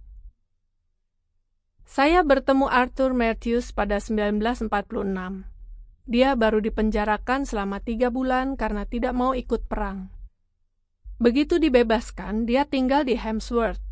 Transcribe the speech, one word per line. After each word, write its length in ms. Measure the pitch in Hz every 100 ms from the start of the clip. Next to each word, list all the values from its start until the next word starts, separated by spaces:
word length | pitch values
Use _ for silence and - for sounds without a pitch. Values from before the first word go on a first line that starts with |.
| - - - _ _ _ _ _ _ _ _ _ _ _ _ _ _ _ -
Saya 400 | - 285 349 311
bertemu 400 | 269 269 269 277
Arthur 480 | 254 247 - 262
Matthews 560 | 254 226 214 233 233 240
pada 320 | - 208 202
sembilan 400 | - 214 208 208
belas 240 | 220 247 220
empat 240 | 202 202
puluh 160 | 226 196
enam. 400 | 190 185 190 - - - - - - -
Dia 240 | 240 262
baru 240 | 262 220 220
dipenjarakan 880 | 214 226 220 208 214 208 - 269 277
selama 320 | 220 196 196
tiga 320 | - 220 247
bulan 480 | 247 262 254 269 269
karena 240 | 220 208
tidak 320 | 254 240 254
mau 160 | 247 254
ikut 320 | 254 - 220 -
perang. 400 | 208 202 196 190 - - _ _ _ _ _ _ _ - -
Begitu 400 | 233 247 302 349
dibebaskan, 880 | 311 247 233 220 - - 185 214 233
dia 160 | 254 294
tinggal 400 | 269 254 277 262
di 80 |
Hemsworth 640 | 233 220 220 - 233 220 - -